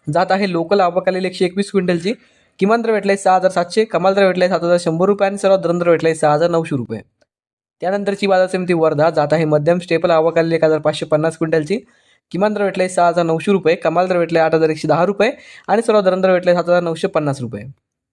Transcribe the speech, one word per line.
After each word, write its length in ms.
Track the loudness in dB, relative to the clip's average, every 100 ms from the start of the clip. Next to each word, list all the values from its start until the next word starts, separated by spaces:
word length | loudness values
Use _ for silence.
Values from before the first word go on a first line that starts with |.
| -4
जात 120 | -2 0
आहे 220 | 0 0
लोकल, 280 | -4 0 0
आवक 280 | 0 0 -2
आलेली 180 | -2 -4
एकशे 180 | -2
एकवीस 260 | -4 -2 -4
क्विंटलची, 420 | -2 -2 -2 -4 -8 _ _ _ -2
किमान 240 | 0 0
दर 100 | 0
भेटले 240 | -2 0 0
सहा 200 | 2 2
हजार 140 | 2
सातशे, 340 | 0 -2 -2
कमाल 300 | 0 0 0
दर 120 | 2 2
भेटले 220 | 2 0
सात 120 | 0
हजार 140 | 2 0
शंभर 260 | 0 0 0
रुपये 220 | 0 0
आणि 100 | 0
सर्वात 200 | 2 2
दर 320 | 2 0 2
भेटले 240 | 2 2
सहा 180 | 0 2
हजार 180 | 2 2
नऊशे 260 | 0 -2 -4
रुपये. 240 | -6 -10 -14 _ _ _ _ _ _ -8
त्यानंतरची 460 | -4 -4 -4 -2 0
बाजार 200 | 2 2
समिती 260 | -2 -2
वर्धा 380 | 0 2 2 0
जात 220 | 2 0
आहे 120 | 2
मध्यम 340 | 2 0 2 0
स्टेपल, 320 | 0 -2 2
आवक 280 | 2 2 0
आलेली 160 | 0
एक 100 | 2
हजार 140 | 2 0
पाचशे 280 | 0 -4 -2
पन्नास 300 | 0 0 -4
क्विंटलची, 400 | -2 -2 -2 -6 -8 _ _ _ _
किमान 240 | -4 -2
दर 80 | -2
भेटले 260 | -4 -2 -2
सहा 180 | 0 0
हजार 180 | 2
नऊशे 280 | 0 -2 0
रुपये, 220 | 0 2
कमाल 340 | 0 0 0 0
दर 100 | 0
भेटले 200 | 0 0
आठ 160 | 2
हजार 140 | 2 0
एकशे 200 | 0 -2
दहा 160 | 0
रुपये 280 | 0 0 -2 -2 -14 -14 -4
आणि 140 | -2
सर्वात 200 | 2 2
दर 300 | 2 0 2
भेटले 220 | 2 2
सात 100 | 0
हजार 180 | 2 0
नऊशे 260 | 0 -4 -4
पन्नास 320 | -2 -4 -6
रुपये. 480 | -8 -10 -14 -20 _ _ _